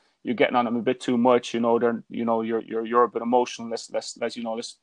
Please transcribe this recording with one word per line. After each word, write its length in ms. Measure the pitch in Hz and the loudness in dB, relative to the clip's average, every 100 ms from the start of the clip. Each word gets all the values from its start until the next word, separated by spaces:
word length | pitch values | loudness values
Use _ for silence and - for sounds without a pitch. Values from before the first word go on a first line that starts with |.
| _ _ | _ _
you're 100 | - | -4
getting 220 | 110 143 123 | 2 2 2
on 100 | 120 | 0
them 100 | 120 | 0
a 60 | |
bit 180 | 113 127 | -2 -2
too 180 | - 123 | 0 2
much. 360 | 123 123 - | 6 4 2
You 60 | 117 | -2
know, 180 | 117 117 | 2 2
they're, 260 | 117 113 - | 2 -2 -8
you 160 | - 117 | -6 -2
know, 160 | 113 | -2
you're, 220 | 113 113 | 0 -4
you're, 200 | - 110 | -4 -6
you're 200 | 113 120 | 0 2
a 40 | 120 | 2
bit 140 | 113 | 0
emotional. 480 | 117 123 123 - 117 | 0 2 0 -4 -8
Let's, 220 | 113 - | -10 -6
let's, 260 | 110 - - | -8 -8 -8
let's, 180 | 117 120 | -8 -6
you 80 | |
know, 120 | 117 113 | -8 -8
let's 220 | - - | -10 -12